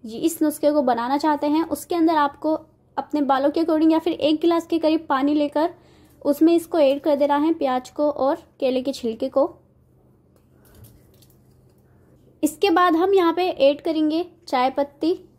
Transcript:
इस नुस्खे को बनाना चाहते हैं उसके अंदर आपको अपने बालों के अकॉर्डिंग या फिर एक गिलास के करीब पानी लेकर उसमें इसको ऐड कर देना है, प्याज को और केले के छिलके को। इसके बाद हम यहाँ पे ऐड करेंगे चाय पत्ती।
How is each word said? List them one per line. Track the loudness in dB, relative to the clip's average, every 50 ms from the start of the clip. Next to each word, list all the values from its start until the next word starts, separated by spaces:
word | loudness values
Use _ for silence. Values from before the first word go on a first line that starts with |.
| -16
इस | -14 -12 -4 -4 -4 -2 0
नुस्खे | -2 -2 -2 0 0 0
को | 2 2 0
बनाना | 0 -2 -2 -2 -2 -2 0
चाहते | 0 0 -2 0 0 0
हैं | 0 0 0
उसके | -2 -6 -10 -6 _ -2
अंदर | 2 2 2 2
आपको | 2 0 -2 -4 -4 -4 -2 -2 -2 -6 _ _ _ _ _ _ -10
अपने | -10 -6 -4 -4 0
बालों | 0 0 2 2 0
के | 0 0
अकॉर्डिंग | 0 0 2 2 4 4
या | 4 2
फिर | 0 -2 -4
एक | -2 0 0 0 2
गिलास | 2 0 0 0 -2 -2
के | -4 -2
करीब | 0 0 0 0 -2 -2
पानी | -2 0 0 0 0
लेकर | 0 0 0 0 -2 -2 -2 -4 -8 _ -20 -20 -20 -20 _ _ _
उसमें | -2 -2 2 4 4 4 4
इसको | 2 0 0 0 2
ऐड | 4 4 2 0
कर | 0 0 2
देना | 2 2 2 2 2
है, | 2 0 0
प्याज | 0 -2 -2 -2 -4 -6 -8
को | -6 -2 -2 -2
और | 0 0 0 -2 -2 -2 -6 _ _ _
केले | -2 -2 -2 -2
के | -4 -4 -8
छिलके | -6 -6 -8 -6 -4 -8 -4
को। | 0 0 0 0 -2 -12 _ _ _ _ _ _ _ _ _ _ _ _ _ _ _ _ _ _ _ _ _ -20 _ -20 -20 -20 -20 _ _ _ _ _ _ _ _ _ _ _ _ _ _ _ _ _ _ _ _ _ _ _ _ _ _ _ _ _ -4
इसके | -4 -2 0 -2 0
बाद | 2 2 2 2 2
हम | 2 0 2 2
यहाँ | 2 2 2 0
पे | 0 -2 -4
ऐड | -2 2 2 2 2 2
करेंगे | -4 -4 -2 -2 -2 -2 -2 -4 -6 -6 -12 _ _ -4
चाय | -2 0 0 0
पत्ती। | -2 -2 -6 -6 _ _ -4 -4 -4 -4 -8 -20 _